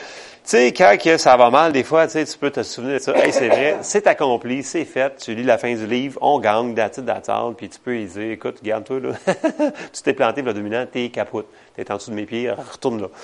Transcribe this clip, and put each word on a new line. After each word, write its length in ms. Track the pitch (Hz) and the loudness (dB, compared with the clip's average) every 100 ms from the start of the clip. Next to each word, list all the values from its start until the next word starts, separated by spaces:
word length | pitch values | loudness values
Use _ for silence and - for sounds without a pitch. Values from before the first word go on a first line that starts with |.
| - - - - | -6 -18 -20 -18
sais, 300 | - 226 247 | 0 4 4
quand 240 | - 190 196 | 6 6 6
que 180 | 165 160 | 4 4
ça 200 | 147 123 | 6 8
va 140 | 120 | 8
mal, 200 | 135 165 | 6 4
des 120 | 139 | 2
fois, 240 | 120 160 160 | 2 2 2
tu 60 | |
sais, 120 | 156 143 | 0 -4
tu 100 | - | -4
peux 140 | 143 | -4
te 140 | 135 | -4
souvenir 320 | 107 - 127 135 | -6 -8 -4 -4
de 40 | |
ça. « 140 | 139 - | 0 2
Hey, 160 | 147 | 2
c'est 160 | 139 120 | 2 2
vrai, 300 | 113 143 - | 2 2 -2
c'est 240 | - 208 202 | -2 2 2
accompli, 560 | 151 143 120 120 135 | 2 0 0 -2 -6
c'est 220 | - 170 139 | -4 -6 -4
fait. » 300 | 127 135 135 | -2 -2 -4
Tu 180 | - 110 | -10 -4
lis 80 | |
la 160 | 127 113 | 2 2
fin 160 | 120 117 | 2 -4
du 100 | 107 | -2
livre, 320 | 123 135 135 | -4 -4 -2
on 180 | 127 143 | 0 2
gagne, 340 | 104 110 123 | 2 2 0
that's 240 | 113 101 139 | 0 -2 -2
it, 80 | 117 | -6
that's 240 | - - | -6 -4
all, 240 | 110 120 | -2 -4
puis 160 | 117 98 | -8 -14
tu 100 | - | -12
peux 200 | 127 120 | -8 -6
y 60 | 98 | -6
dire, « 260 | 101 110 | -8 -8
Écoute, 320 | 110 123 - | -8 -8 -8
garde-toi, 360 | 104 110 107 131 | -4 -4 -4 -6
là. 120 | 127 117 190 | -6 -4 -4
<laughs> 440 | 170 311 - 302 302 - | -2 -2 -2 -4 -4 -14
Tu 80 | - | -6
t'es 120 | 147 | -4
planté, 280 | 135 117 127 | 0 0 0
là, 100 | 127 | -4
dominant, 360 | 104 104 113 127 | -6 -4 -6 -4
t'es 180 | 127 120 | -6 -6
capote. 360 | 117 101 110 - - _ - | -6 -6 -6 -10 -18 _ -14
T'es 160 | 101 | -8
en 60 | 101 | -8
dessous 120 | - | -8
de 60 | 104 | -8
mes 100 | 104 | -6
pieds, 240 | 117 120 | -4 -4
retourne 520 | 101 - - 135 113 | -6 -10 -6 -4 -4
là. » 80 | 95 - | -8 -14